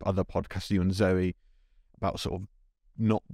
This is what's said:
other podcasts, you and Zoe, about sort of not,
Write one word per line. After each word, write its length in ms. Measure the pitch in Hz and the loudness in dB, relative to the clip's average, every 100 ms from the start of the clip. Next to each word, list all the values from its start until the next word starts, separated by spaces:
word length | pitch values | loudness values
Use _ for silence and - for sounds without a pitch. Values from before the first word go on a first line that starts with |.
| 101 | -2
other 200 | 95 87 | 0 0
podcasts, 440 | 90 - 92 - | -2 -4 -6 0
you 120 | 101 | 2
and 120 | 92 | 2
Zoe, 440 | 95 95 92 92 - _ _ _ _ _ - | 2 2 4 0 -2 _ _ _ _ _ -6
about 240 | 98 - | -4 -4
sort 220 | - 92 | -6 -6
of 60 | 98 _ _ _ _ - | -10 _ _ _ _ -2
not, 260 | 110 107 - | 2 2 -2